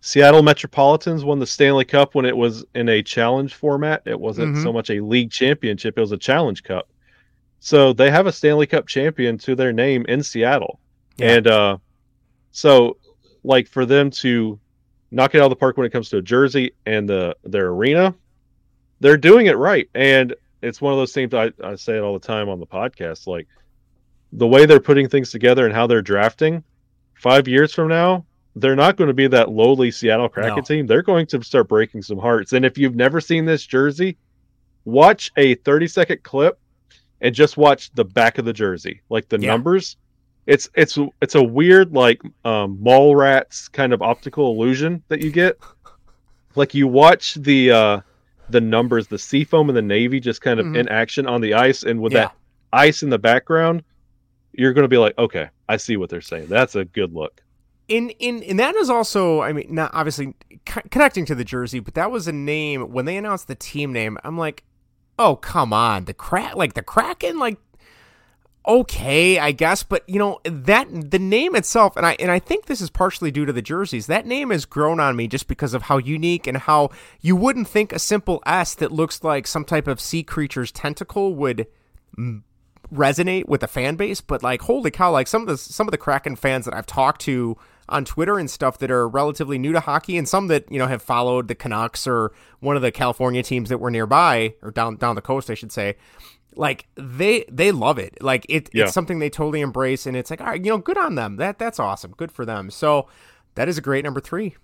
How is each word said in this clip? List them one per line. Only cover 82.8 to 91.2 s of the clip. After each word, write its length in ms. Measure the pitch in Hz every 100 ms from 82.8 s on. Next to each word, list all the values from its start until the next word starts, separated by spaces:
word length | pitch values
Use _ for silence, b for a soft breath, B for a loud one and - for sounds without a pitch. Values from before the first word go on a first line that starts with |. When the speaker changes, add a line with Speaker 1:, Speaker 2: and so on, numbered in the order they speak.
| -
Speaker 2:
resonate 540 | 143 139 143 175 185 -
with 140 | -
the 60 | 135
fan 280 | - 131 160
base, 260 | 202 -
but, 220 | - 131
like, 180 | 123 127
holy 280 | - 254 220
cow, 200 | - 180
like, 160 | 151 131
some 140 | 220
of 60 | 220
the, 100 | 139
some 300 | - - 214
of 40 |
the 60 | 202
Kraken 380 | - 139 - 135
fans 300 | 139 131 120
that 80 | -
I've 100 | -
talked 340 | - 135 -
to 360 | - 131 117 113 b b b
on 180 | 139 135
Twitter 320 | - 170 202
and 100 | 147
stuff 260 | - 135 -
that 140 | 135
are 160 | 123 120
relatively 480 | 131 147 139 143 139
new 140 | 135
to 80 | 165
hockey, 360 | 151 147 - 175
and 140 | 147
some 180 | 190 196
that, 240 | 151 -
you 60 | 139
know, 80 | 131
have 160 | 123
followed 460 | - 123